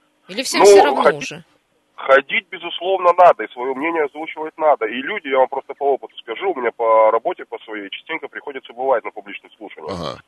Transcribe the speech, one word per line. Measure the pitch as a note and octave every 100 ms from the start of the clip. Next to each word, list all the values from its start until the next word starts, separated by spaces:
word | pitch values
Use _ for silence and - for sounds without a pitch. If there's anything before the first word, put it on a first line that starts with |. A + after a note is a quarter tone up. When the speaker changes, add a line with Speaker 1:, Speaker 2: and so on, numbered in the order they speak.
| _ _ -
Speaker 1:
Или | G3
всем | C4 -
Speaker 2:
Ну, | G3
Speaker 1:
всё | G3+
равно | C#4+ -
Speaker 2:
ходи-, | D#3 D3
Speaker 1:
уже? | - D#3 _ _ _ _ _ -
Speaker 2:
ходить, | - C3+ C#3 G#3+ -
безусловно, | F3+ E3+ - F3 F#3+ F3 F3
надо, | F3 C3
и | G#2+
своё | B2 C3
мнение | C3 E3 E3
озвучивать | D3 D3+ D#3 D#3 D#3 -
надо. | D#3 C3
И | A2 A#2+
люди, | C#3+ G#3 C#3+
я | C3
вам | B2+
просто | C3+ -
по | - C#3
опыту | C3 A2+ -
скажу, | - A2 F#3+
у | D3
меня | A#2 -
по | A2+ A2 A2
работе, | A2+ B2 - C3+
по | -
своей, | - G#2+ G2
частенько | - - D#3+ C3+
приходится | G#2+ D3 C#3 -
бывать | A#2+ C3+ A#2
на | G2+
публичных | G#2+ G2+ F#2+ F#2 -
слушаниях. | G2+ - D#2 F#2
Speaker 3:
Ага. | D2+ B1+